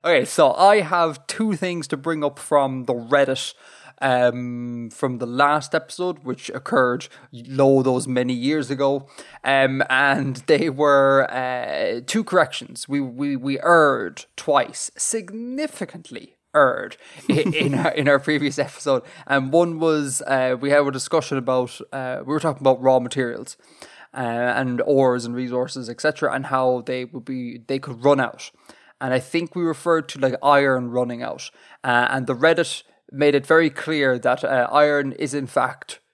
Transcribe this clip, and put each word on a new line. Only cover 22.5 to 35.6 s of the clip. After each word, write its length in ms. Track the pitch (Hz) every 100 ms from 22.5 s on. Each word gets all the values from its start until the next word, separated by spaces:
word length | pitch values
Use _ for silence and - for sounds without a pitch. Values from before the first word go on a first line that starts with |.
| 135
about 200 | 135 127
raw 180 | 131 131
materials, 580 | 123 135 123 120 - - _ _ - - -
uh, 40 | 131 120 117 123 123
and 240 | 131 123 120
ores 400 | 139 131 123 120
and 100 | 120
resources, 540 | 127 123 127 135 113
et 100 | 117
cetera, 320 | 151 151 147
and 120 | 135 131
how 360 | 131 131 127 113
they 180 | 127
would 220 | 123 135 113
be, 320 | 131 120 117 -
they 120 | 135
could 260 | 135 117 135
run 160 | 139
out. 300 | 123 - - _ - - _ _
And 140 | 131
I 60 | 127
think 360 | 131 165 170 180
we 60 |
referred 480 | 170 151 175 160 -
to, 100 | 143
like, 140 | 135 123
iron 480 | 139 143 139 131 123
running 320 | 120 123 120
out. 300 | 120 - - _ - -
Uh, 240 | 131 120 123
and 160 | 135 123
the 80 |
Reddit 480 | 123 160 165 160 - _ _ _
made 240 | 135 147 143
it 100 | 135
very 240 | 160 165
clear 480 | - - 156 135 123
that, 260 | 123 131
uh, 240 | - 131 120
iron 400 | 147 147 147 139
is 240 | - 147 143
in 100 | 131
fact 540 | 143